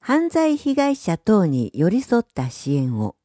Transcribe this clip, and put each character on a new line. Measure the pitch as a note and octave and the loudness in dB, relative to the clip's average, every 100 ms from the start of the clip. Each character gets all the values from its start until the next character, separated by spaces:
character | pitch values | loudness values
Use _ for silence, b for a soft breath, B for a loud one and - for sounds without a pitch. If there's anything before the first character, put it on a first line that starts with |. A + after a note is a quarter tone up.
犯 | - C#4+ E4 | 0 0 2
罪 | E4 D#4+ D4 | 0 0 0
被 | - | -2
害 | C#4 C#4 C#4 | 0 0 0
者 | - E3 | -2 -4
等 | - G#3+ F3 | 2 4 4
に | C3 A#2 | 0 -2
寄 | - D#3+ | 0 0
り | A3+ | 0
添 | C4 A#3+ | 0 -2
っ | |
た | A#3 - B2+ | -2 -6 -8
支 | - - | -6 -4
援 | C#3+ C3 A2+ | -2 -2 -2
を。 | G#2+ - | -4 -6